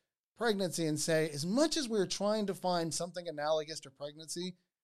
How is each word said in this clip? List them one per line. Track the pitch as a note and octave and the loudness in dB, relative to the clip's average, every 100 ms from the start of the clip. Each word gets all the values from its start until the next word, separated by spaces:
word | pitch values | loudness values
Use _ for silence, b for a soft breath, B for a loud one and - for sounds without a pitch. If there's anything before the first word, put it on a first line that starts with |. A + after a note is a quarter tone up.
| _ _ _ - | _ _ _ -2
pregnancy | A#3 G3 F#3 - D#3+ | 0 2 0 0 0
and | D3+ | 0
say, | D#3+ D#3+ D#3+ | 2 2 2
as | C#3+ | 0
much | E3+ A#3 D#4+ D#4+ | 0 4 4 2
as | B3 | 0
we're | A3 F3+ | 0 0
trying | - G#3 A3 G3+ | 0 0 2 0
to | |
find | E3+ F#3 F3 E3 | -2 0 0 0
something | - F3 F3+ E3+ | -2 -4 -6 -8
analogous | D3 D3+ D#3+ D#3 D#3 | -4 2 2 0 -8
to | C#3 | -12
pregnancy, | - C#3+ D3+ D#3 F3 F3+ F3+ _ _ | -12 -12 -10 -10 -6 -6 -8 _ _